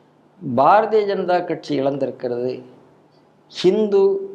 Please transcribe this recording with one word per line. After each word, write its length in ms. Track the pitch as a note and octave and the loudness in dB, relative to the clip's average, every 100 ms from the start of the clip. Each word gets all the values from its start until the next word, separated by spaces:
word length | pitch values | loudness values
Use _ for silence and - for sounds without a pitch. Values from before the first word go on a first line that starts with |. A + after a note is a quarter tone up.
| _ _ _ - C#3+ B2 | _ _ _ -14 -6 2
பாரதிய 500 | D3 G#3 A3 A3 G3+ | 4 4 4 0 0
ஜனதா 400 | F#3+ F3 F3+ F3 | -2 0 -2 -2
கட்சி 360 | D#3 - C#3 | -8 -6 -4
இழந்திருக்கிறது. 840 | C3+ C#3+ B2+ A#2+ B2+ A#2+ B2+ B2+ - - _ _ _ _ _ _ _ | -2 -2 -6 -6 -8 -6 -6 -8 -14 -20 _ _ _ _ _ _ _
ஹிந்து 560 | - F3+ G#3+ G#3+ G3 G3 F#3+ - | 0 2 2 2 2 2 0 -6